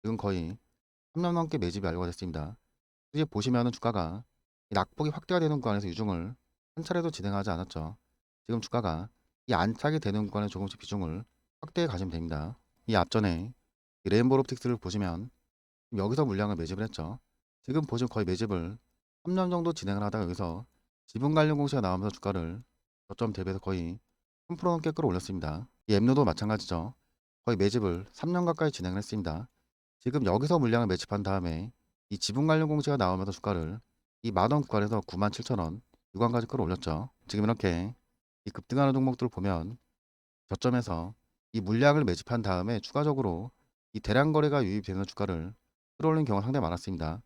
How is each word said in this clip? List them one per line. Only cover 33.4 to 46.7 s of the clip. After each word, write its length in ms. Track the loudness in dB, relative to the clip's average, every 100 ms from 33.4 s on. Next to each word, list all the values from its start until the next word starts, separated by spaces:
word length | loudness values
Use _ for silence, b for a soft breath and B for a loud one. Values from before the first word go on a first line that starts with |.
| -2 -2 -2 -8 _ _ _ _
이 80 | -2
만 220 | 2 4
원 80 | 2
구간에서 400 | 2 0 2 0 -2
구만 260 | 0 0
칠천 260 | 0 -4 -2
원, 180 | -2 -6
이 360 | _ _ _
구간까지 340 | 0 2 2 -2
끌어올렸죠. 640 | -2 -2 -2 -2 -4 -4 _ -6
지금 160 | 0
이렇게 500 | 0 2 0 0 -4 -8 _ _ _ _
이 60 | -12
급등하는 420 | -12 -4 2 4
종목들을 380 | 4 2 0 -4
보면 480 | -2 0 0 -4 -10 _ _ _ _ _ _ _
저점에서 640 | -2 0 0 -2 -4 -6 -12 _ _ _
이 60 | -6
물량을 420 | 0 4 6 6
매집한 400 | 2 0 -2 -2
다음에 380 | 0 0 0 -4
추가적으로 720 | -2 -2 0 0 0 -2 -8 _ _ _ _
이 80 | -8
대량 320 | 2 4 4
거래가 320 | 4 4 2
유입되는 400 | 0 -2 -2 -4 -4
주가를 480 | -4 -2 -2 -6 -12 _ _ _ _
끌어올린 280 | 2 2
경우가 180 | 2 0
상당히 220 | 0 0
많았습니다. 580 | 0